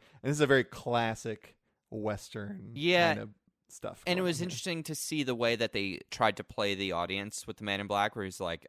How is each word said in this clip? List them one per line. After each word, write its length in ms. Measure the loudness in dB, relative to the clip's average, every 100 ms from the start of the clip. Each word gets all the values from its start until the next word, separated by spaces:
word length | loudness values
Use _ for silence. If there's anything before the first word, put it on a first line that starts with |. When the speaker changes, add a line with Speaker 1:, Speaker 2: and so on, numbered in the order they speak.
| -12 -6
Speaker 1:
And 80 | -2
this 60 | 4
is 40 |
a 60 | 8
very 180 | 8
classic 920 | 6 -2 0 2 2 -2 -6 -8 -12 _ _ _ _
Western 800 | -4 -2 -4 -6 -10 -8 -10 -10
Speaker 2:
Yeah. 340 | -2 4 6 6
Speaker 1:
kind 60 | 2
of 100 | -4 -14 _ _ _
stuff 340 | -12 -10 -6 -2
Speaker 2:
And 120 | 0
it 20 |
Speaker 1:
going 20 | 0
Speaker 2:
was 80 | 0
Speaker 1:
on 20 |
here. 40 | -4
Speaker 2:
interesting 360 | -4 -4 -6
to 100 | -6
see 280 | -8 -2 0
the 120 | 0
way 220 | 2 2 2
that 160 | 0
they 280 | 0 -2 -4 -8
tried 260 | 0 2 2
to 60 |
play 300 | -6 -2 0
the 180 | 0 -2
audience 540 | -2 -2 -4 -6 -10 -12
with 120 | -8
the 60 |
Man 160 | -4 -4
in 60 | -2
Black, 300 | 0 0 -2
where 80 |
he's 160 | -8 -6
like, 260 | -6 -6